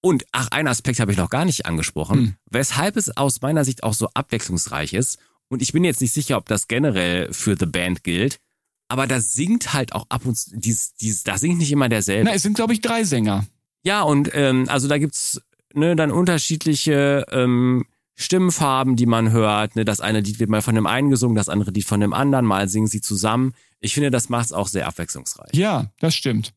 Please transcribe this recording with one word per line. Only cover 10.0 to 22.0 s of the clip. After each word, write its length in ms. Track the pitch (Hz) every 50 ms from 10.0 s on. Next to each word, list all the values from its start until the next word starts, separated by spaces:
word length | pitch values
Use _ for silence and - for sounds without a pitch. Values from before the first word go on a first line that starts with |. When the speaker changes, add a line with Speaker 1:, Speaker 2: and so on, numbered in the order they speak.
| - _
Speaker 1:
ab 160 | - 127 -
und 120 | 127 117
zu, 140 | - - - 92 110
dieses, 340 | 110 117 113 - - - _
dieses, 280 | - 110 110 107 - -
da 140 | - 98
singt 200 | 98 131 165 175 170
nicht 120 | 165 139
immer 160 | 143 143 135
derselbe. 380 | 120 117 107 98 - 98 104 113
Speaker 2:
Na, 80 | 220 208
es 60 | 196
sind, 140 | 170 208 214
glaub 160 | 214 226 226
ich, 100 | 240 214
drei 240 | - 233 233 233 220
Sänger. 400 | 180 147 123 107 104 98 98 101 - _ _ _ _ _ _ _
Speaker 1:
Ja, 180 | 180 202 208
und, 280 | 185 151 147 143 143 - -
ähm, 320 | 143 143 135 131 131 131
also 220 | 131 - 139 127 139
da 80 | 147
gibt's, 440 | 143 147 151 - - - - - - _ _ _ _ _ _ _
ne, 220 | 143 151 170 175
dann 160 | 160 160 147
unterschiedliche, 1120 | - 170 180 180 175 156 - - 160 156 - 160 151 139 - 160 147 143 143 139 139 143 - -
ähm, 540 | - 131 123 123 123 123 123 127 127 123 113 _ _ _ _ _ _
Stimmfarben, 800 | - - - - 185 185 180 165 - 156 143 131 131 131 131 127
die 100 | 117 120
man 240 | 117 117 113 113 110
hört. 440 | 110 117 110 107 104 104 107 107 -
Ne, 80 | 113 110
das 140 | 104 104 -
eine 200 | - 107 107 110
Lied 200 | 101 98 104 104
wird 100 | 117 104
mal 120 | 107 107
von 140 | 104 - 113
dem 100 | 113 107
einen 240 | - 107 127 139 143
gesungen, 260 | 135 120 127 120 113
das 140 | 107 98 90
andere 220 | - 101 104 101
Lied 140 | 92 104 98
von 160 | - 107 104